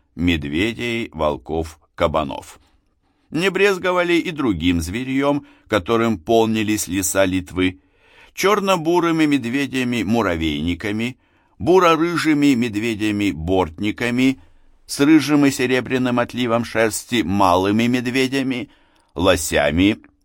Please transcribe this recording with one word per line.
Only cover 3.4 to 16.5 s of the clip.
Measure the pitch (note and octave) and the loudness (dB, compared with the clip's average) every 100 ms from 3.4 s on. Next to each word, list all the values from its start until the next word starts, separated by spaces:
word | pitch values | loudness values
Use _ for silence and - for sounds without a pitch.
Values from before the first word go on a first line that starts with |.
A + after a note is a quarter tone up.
| F#3+ | -2
брезговали | F#3 G3+ F#3 F3+ F3+ F3 | 2 2 2 0 0 0
и | E3+ - | 0 -2
другим | D3+ B2+ E2+ F2 F2 | -4 -2 0 0 0
зверьём, | E2 A2+ B2+ C3+ C#3+ C#3+ - _ - | -2 -6 -4 -2 0 -2 -4 _ -4
которым | G#2 F#2+ A2+ A#2 G2 | -2 0 0 0 -2
полнились | A2 A2+ A2+ A2 G#2 G#2+ - | 2 2 2 0 -2 -2 -4
леса | F#2+ F#2 G2 | -4 -2 0
Литвы, | F#2+ F#2 F2+ F#2 F#2 - _ _ _ _ - | 2 0 -4 -2 -2 -4 _ _ _ _ -18
чёрно-бурыми | - F#3+ G#3 G3 F3+ D#3 F3 E3 D#3+ D3+ | -2 0 0 0 0 0 0 2 2 2
медведями-муравейниками, | C#3 A#2 C#3 C3+ C3 B2 A#2+ F#2 A#2 G2 E2+ D#2+ D2 E2 E2 G#2 G#2+ A#2+ - _ _ _ - | 0 -2 -4 -2 -2 -2 -2 0 0 0 0 -2 -2 -4 -4 -4 -4 -6 -8 _ _ _ -6
буро-рыжими | B2+ F#3 F3 D#3 E3+ E3 D3+ D3 C#3+ | 2 4 6 4 0 0 0 2 4
медведями-бортниками, | A#2+ B2 G#2 A#2 G#2 G#2+ G#2 G2+ D2+ E2 F#2 E2 E2 G#2 G2 A#2+ A#2+ C3 C3 - _ _ _ - | 2 0 -2 -4 -2 -2 0 -2 -2 0 0 0 -4 -6 -4 -4 0 0 0 -10 _ _ _ -8
с | - | 0
рыжим | C#3+ D#3 C3+ D3 C#3 | 4 4 4 2 2
и | |
серебряным | C3+ B2+ B2+ A#2+ B2+ B2+ A#2+ | 2 0 0 0 -2 0 0
отливом | A#2+ A#2+ B2 | -2 -2 0